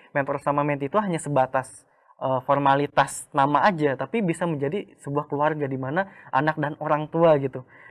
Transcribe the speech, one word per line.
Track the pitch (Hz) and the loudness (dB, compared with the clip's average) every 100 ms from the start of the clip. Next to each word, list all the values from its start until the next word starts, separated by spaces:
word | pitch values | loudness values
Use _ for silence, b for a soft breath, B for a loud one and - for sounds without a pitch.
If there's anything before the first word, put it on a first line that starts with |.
| B | B
mentor | 147 135 143 | -4 -2 -2
sama | 151 143 | -2 0
menti | 147 143 139 | 0 -2 -2
itu | 208 | -2
hanya | 208 160 | -2 -4
sebatas | 147 143 127 131 127 - _ b b _ | 0 0 2 -2 -4 -16 _ b b _
eh, | 135 131 - | -4 -2 0
formalitas | 139 139 139 143 - 139 - - | 2 4 2 2 0 0 -4 -6
nama | 151 139 143 202 | 0 2 4 2
aja, | 170 147 131 | 2 0 0
tapi | 135 233 | -2 -2
bisa | 185 160 175 | -2 -2 -2
menjadi | 147 139 196 190 _ | -2 -2 -4 -8 _
sebuah | 147 143 147 | -4 -4 -4
keluarga | 143 151 151 139 | 0 0 0 -4
di | 131 | -4
mana | 131 165 196 B B - | -4 -4 -4 B B 0
anak | 156 156 | 0 -2
dan | 143 151 | -4 -4
orang | 156 147 151 | -2 -2 0
tua | 165 170 147 | 2 4 4
gitu. | 135 131 123 B B | 2 -8 -16 B B